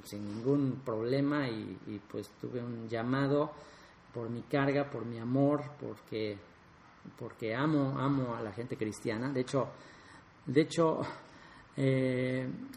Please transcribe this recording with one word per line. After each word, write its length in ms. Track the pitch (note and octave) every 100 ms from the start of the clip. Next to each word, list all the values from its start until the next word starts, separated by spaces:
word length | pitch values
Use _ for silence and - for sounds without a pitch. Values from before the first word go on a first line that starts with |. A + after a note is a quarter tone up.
sin 220 | - G#2 G#2
ningún 560 | G#2+ A#2+ C#3+ C3+ A#2+
problema 640 | - A2 A#2 C#3 C#3 D3 C3
y, 300 | A2 G#2 F#2 -
y, 120 | G#2
pues, 280 | - A2 G2+ -
tuve 240 | A#2+ A#2+
un 240 | A#2+ A#2 A2+
llamado 640 | A2+ A#2+ C3+ C#3 D3 D3+ - - - - - -
por 160 | A#2+ A2+
mi 140 | A#2+
carga, 480 | - C#3+ C#3 C#3 C#3
por 160 | A#2+ A2
mi 120 | A#2
amor, 440 | A#2+ C3 C#3 D3 C3+ C3+
porque, 560 | A#2+ G#2+ - A2 G#2+ G2+ - - - - - - - -
porque 360 | A#2 - A2+
amo, 440 | A#2 D3+ D3+ C3+ C#3
amo 360 | C3+ C#3 B2
a 80 | A#2
la 100 | A2
gente 240 | G2+ B2 A#2+
cristiana. 560 | G#2+ G#2 A#2+ A2 C3
De 80 | C3
hecho, 280 | B2+ C#3 A2+ - - - - - - - -
de 140 | C3
hecho, 400 | D#3+ - D#3+ - - - - - - - - -
eh, 760 | C3+ C3 C3 B2+ B2+ C3 B2+ - C4